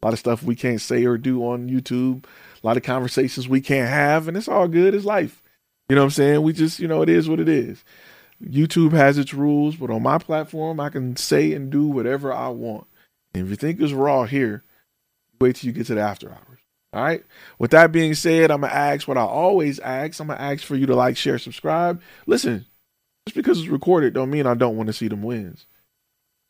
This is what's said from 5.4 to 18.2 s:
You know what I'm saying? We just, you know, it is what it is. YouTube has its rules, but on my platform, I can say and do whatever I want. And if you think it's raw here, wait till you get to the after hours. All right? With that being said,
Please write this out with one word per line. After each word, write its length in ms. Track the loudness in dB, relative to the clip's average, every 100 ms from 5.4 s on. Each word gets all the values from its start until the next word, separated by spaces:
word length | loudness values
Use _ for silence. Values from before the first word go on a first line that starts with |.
| _ _ _ _ _
You 80 | 4
know 60 |
what 40 | 4
I'm 40 |
saying? 320 | 4 4 4
We 100 | 2
just, 280 | 0 -2 -2
you 80 | -4
know, 120 | 0
it 80 | 4
is 220 | 2 2
what 100 | 0
it 80 | 2
is. 340 | 2 0 -8 _ -20 -20 -20 _ _
YouTube 480 | -6 0 0 4 4
has 240 | 6 6 4
its 160 | -2
rules, 440 | -2 0 2 0 -2
but 140 | -4
on 120 | -2
my 160 | 0 0
platform, 640 | -2 -4 -4 -8 -6 -6
I 100 | -6
can 260 | -6 -8 -6
say 380 | -2 0 2
and 160 | -2 -4
do 160 | 0 0
whatever 440 | 0 -2 -4 -4
I 180 | -6 -6
want. 380 | -8 -10 -12 -16 _ _ _ _
And 120 | -8
if 60 | -6
you 60 | -4
think 240 | -4 -2
it's 120 | -2
raw 320 | 0 2 2
here, 400 | 0 0 -2 -4 -12 _ _ _ _ _ _ _
wait 160 | 2 2
till 120 | -4
you 40 |
get 140 | -6 -4
to 80 |
the 80 | -2
after 280 | -2 -4 -14
hours. 280 | -20 _ -20 _ _ _
All 80 | -6
right? 220 | -4 -4 -8 -20 -20 -6
With 120 | 4
that 200 | 8 8
being 220 | 6 0
said, 380 | 0